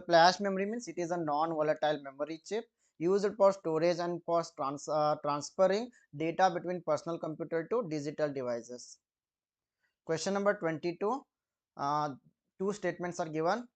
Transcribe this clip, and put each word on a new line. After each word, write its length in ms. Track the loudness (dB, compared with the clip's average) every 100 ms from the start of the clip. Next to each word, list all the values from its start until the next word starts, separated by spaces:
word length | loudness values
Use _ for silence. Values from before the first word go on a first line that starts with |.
| 4
flash 280 | 8 8 6 0
memory 200 | -2 -4
means 140 | -6 -8
it 60 | -6
is 60 | -4 -2
a 40 | -2
non-volatile 680 | 0 0 0 0 2 0 0 -6
memory 300 | -8 -8 -8 -8
chip 160 | -8 -8 _ _ -2 2
used 220 | 2 2 4
for 120 | 6 6
storage 400 | 0 2 2 2 -2
and 100 | -4 -2
for 140 | 0 0 -4
trans-, 320 | -6 -6 -2 2
uh, 160 | 2 2
transferring 600 | 0 -2 -4 2 4 4 -2 -10 _ -6
data 220 | -4 2 2 2
between 220 | -4 -4 -2
personal 280 | -2 -2 -6 -6
computer 340 | -8 -6 -4 -2
to 60 | -4 -2
digital 340 | -4 -6 -2 -2 -2
devices. 460 | -4 -4 -8 -14 -18 -20 _ _ _ _ _ _ _ _ _ _ -4
Question 240 | -4 0 0
number 160 | 2 0
twenty-two, 520 | -2 -2 -4 -2 -2 -2 -6 _ _ _ _ -6
uh, 320 | -2 0 0 -4 _ _ _ -6
two 140 | -4 -2
statements 400 | -2 -2 -4 -4
are 80 | -4 0
given. 220 | 0 0 -4